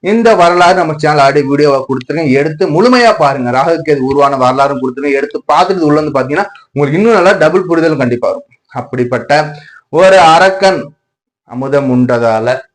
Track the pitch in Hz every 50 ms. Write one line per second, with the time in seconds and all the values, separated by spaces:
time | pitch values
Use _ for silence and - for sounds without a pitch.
0 | - 180 208 233 226 226 220 185 175 170 175 175 175 175 185 180 170 156 151 147
1 | 151 151 151 147 139 139 139 131 135 135 143 143 151 147 139 135 131 - 131 131
2 | 127 _ 147 160 165 143 127 139 143 156 156 151 190 170 147 160 208 247 247 247
3 | 240 226 - - 156 139 135 135 123 120 123 127 139 170 170 156 - 156 147 139
4 | 127 131 139 143 143 139 139 131 127 127 131 135 139 143 139 127 127 131 123 135
5 | 135 143 139 139 135 147 - 151 _ - 147 156 180 180 190 185 160 147 147 151
6 | 151 151 127 135 127 127 147 170 202 202 - - _ _ _ 135 147 139 143 175
7 | 208 233 233 196 175 185 214 - 160 156 170 180 180 156 165 165 160 165 160 135
8 | 131 120 120 120 120 117 - - - _ _ _ _ _ - 131 123 - - 127
9 | 123 120 127 117 117 - 143 151 156 151 - - - - - - _ _ - 156
10 | 185 190 190 190 170 160 160 165 185 190 190 190 196 190 170 147 - - _ _
11 | _ _ _ _ _ _ _ _ _ _ - 123 135 135 139 143 139 131 127 127
12 | 127 123 127 117 120 117 110 110 110 123 131 131 - _